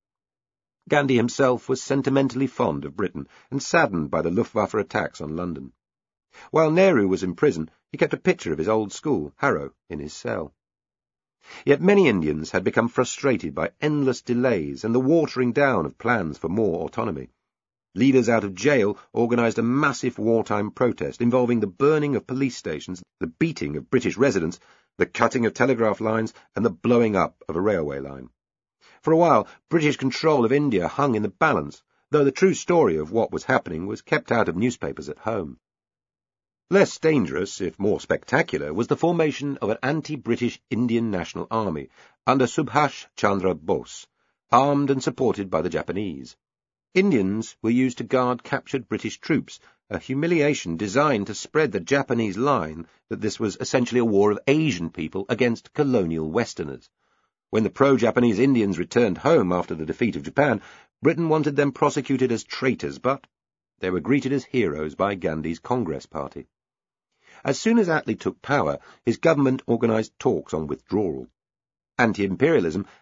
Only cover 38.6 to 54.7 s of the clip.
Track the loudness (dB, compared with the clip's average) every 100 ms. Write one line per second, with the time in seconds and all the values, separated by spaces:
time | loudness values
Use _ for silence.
38.6 | -4 -4 -2 0 0 0 -2 -2 -8 -6
39.6 | -4 -2 -2 -4 -6 -8 -4 -2 -2 -4
40.6 | -6 -2 0 0 0 -4 -6 -8 -6 -4
41.6 | -2 -6 -10 _ -20 _ 0 2 2 0
42.6 | 0 0 0 -2 -18 -2 0 2 0 0
43.6 | -2 -4 -4 -20 -20 _ _ _ 2 4
44.6 | 4 2 2 0 -2 0 0 0 -2 -2
45.6 | -2 -4 -4 -6 -6 -8 -14 -20 _ _
46.6 | _ _ _ 0 2 2 2 -2 -6 -4
47.6 | 0 2 0 -2 -2 0 0 -2 -4 -8
48.6 | -4 -6 -4 -6 -6 -8 -2 -2 -2 -16
49.6 | _ _ -10 -10 -6 -4 0 2 2 0
50.6 | -4 -4 -2 2 2 0 -2 -8 -4 0
51.6 | 0 -2 0 0 0 -2 -2 0 0 0
52.6 | -2 -10 -16 _ -12 -6 -6 -4 -4 -4
53.6 | -2 0 2 0 2 4 4 2 2 2
54.6 | 2